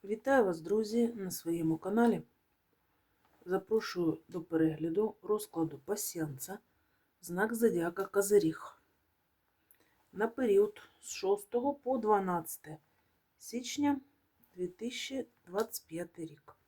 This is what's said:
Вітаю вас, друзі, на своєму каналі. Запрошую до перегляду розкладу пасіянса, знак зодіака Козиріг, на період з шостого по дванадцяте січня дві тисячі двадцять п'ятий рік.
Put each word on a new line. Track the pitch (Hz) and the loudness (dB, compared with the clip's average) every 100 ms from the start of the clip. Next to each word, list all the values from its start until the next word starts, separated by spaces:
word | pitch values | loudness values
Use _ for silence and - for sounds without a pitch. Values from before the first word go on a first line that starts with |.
Вітаю | 196 226 269 269 | -4 -4 4 6
вас, | 202 165 | 6 2
друзі, | 160 214 214 233 233 | 0 0 2 2 2
на | 233 185 | 0 -6
своєму | - 165 170 160 160 | -6 -2 0 0 0
каналі. | 185 214 233 180 - _ _ _ _ _ _ _ _ _ _ _ 175 | 0 4 4 4 -4 _ _ _ _ _ _ _ _ _ _ _ -4
Запрошую | 190 190 220 - 180 165 156 _ | -4 0 -2 0 -2 -2 -2 _
до | 180 | -10
перегляду | 165 165 160 151 165 175 214 - | -2 2 2 0 -4 0 -2 -4
розкладу | 185 214 - 165 160 139 | -4 -2 -2 -4 -4 -4
пасіянса, | - 208 - 170 156 135 - 202 _ _ _ _ _ _ | -6 -6 -4 -6 -6 -8 -12 -12 _ _ _ _ _ _
знак | - 175 220 | -8 -2 -2
зодіака | 233 226 175 170 175 | 2 2 2 -2 -4
Козиріг, | 196 202 196 202 160 160 - - _ _ _ _ _ _ _ _ _ _ _ _ _ | -2 0 4 4 4 -2 -14 -20 _ _ _ _ _ _ _ _ _ _ _ _ _
на | 180 226 | -4 -4
період | 233 247 196 208 - - _ | 0 4 4 4 0 -20 _
з | - | -16
шостого | - 190 202 - 240 277 | -6 0 0 0 -2 -2
по | 285 247 262 | -4 -2 0
дванадцяте | 214 208 190 175 165 - 151 156 _ _ _ _ _ _ | 4 2 4 -2 -4 -14 -14 -18 _ _ _ _ _ _
січня | - 240 254 - 285 277 _ _ _ _ _ | -10 -10 -8 -2 0 0 _ _ _ _ _
дві | 180 180 | -8 -8
тисячі | - 233 247 - 269 - _ - | -6 -8 -8 -8 -8 -8 _ -6
двадцять | 190 233 - _ | -4 -4 -6 _
п'ятий | 165 170 - 156 | -10 -10 -10 -14
рік. | 147 - - | -14 -20 -20